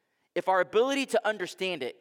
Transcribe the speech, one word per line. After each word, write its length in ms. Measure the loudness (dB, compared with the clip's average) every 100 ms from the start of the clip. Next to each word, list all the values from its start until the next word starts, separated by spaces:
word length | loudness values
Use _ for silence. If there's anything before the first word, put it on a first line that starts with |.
| _ _ _
if 140 | -4 2
our 120 | 2
ability 460 | 2 2 2 2 0
to 200 | 0 0
understand 560 | -4 -6 -6 -6 -4
it 160 | -8 -8